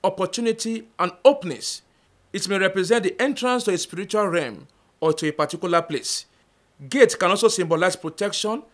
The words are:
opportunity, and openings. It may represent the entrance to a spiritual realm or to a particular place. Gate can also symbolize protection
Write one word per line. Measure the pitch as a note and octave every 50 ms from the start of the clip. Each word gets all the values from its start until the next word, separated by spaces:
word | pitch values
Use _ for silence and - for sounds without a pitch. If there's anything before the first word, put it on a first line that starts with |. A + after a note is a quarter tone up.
| -
opportunity, | G3 F#3+ - F#3 F#3 - A#3+ A#3 A3+ A3 A3 - A3+ A3+ A3 - _ _ -
and | F3+ F3+ - - -
openings. | C4 C#4+ C#4 F#3 F3 C3+ G#2+ - - - - _ _ _ _ _ _ _ _ _ _
It | - G3 -
may | F#3 G3 F#3+
represent | F#3+ F#3 F#3+ G3 F3+ E3+ A#3 A#3 F#3+
the | F3+ - -
entrance | A#3+ C#4+ C#4 - A#3+ B3+ B3 B3 -
to | G#3+
a | F#3
spiritual | E3 - - - E3+ G3+ - - G#3+ G#3
realm | F#3+ E3 E3+ D3 B2 G#2 D#2+ C#3+ - _ _ _ _ _ _
or | D#3+ D#3+ D#3
to | D#3 D#3+ D3+
a |
particular | D3+ - D3+ D3 - E3 F#3+ F3+ E3+ E3+
place. | E3 E3 D#3 B2 - - - - - _ _ _ _ _ _ _ _ _ _ _ C#3+ C3+
Gate | - C#4 B3+ - -
can | - F#3 F3
also | F#3+ G3 A3+
symbolize | A3 A3 F#3+ F3 D#3 E3 D#3+ F3+ F#3 F3+
protection | - - D#3+ D#3+ - G3+ G3 - - - G#3+ A3+ C#4+ - _